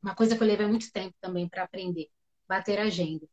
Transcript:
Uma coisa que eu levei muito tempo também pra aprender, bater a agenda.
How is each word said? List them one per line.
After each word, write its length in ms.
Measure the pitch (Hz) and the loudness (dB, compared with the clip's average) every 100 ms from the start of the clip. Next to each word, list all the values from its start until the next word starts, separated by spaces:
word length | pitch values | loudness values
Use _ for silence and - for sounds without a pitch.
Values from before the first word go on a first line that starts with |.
Uma 140 | 196 - | -8 2
coisa 200 | 226 226 | 4 6
que 60 | |
eu 40 | 214 | 4
levei 200 | 208 208 | 4 2
muito 240 | 220 - | 0 -2
tempo 240 | 202 190 - | -8 -8 -10
também 280 | 185 180 175 | -6 -4 -4
pra 140 | 185 | -4
aprender, 460 | 180 196 185 170 156 _ _ _ _ | -6 -6 -4 -4 -6 _ _ _ _
bater 320 | 190 196 202 | -2 0 0
a 40 | |
agenda. 440 | 214 175 165 156 - | 0 0 -2 -2 -8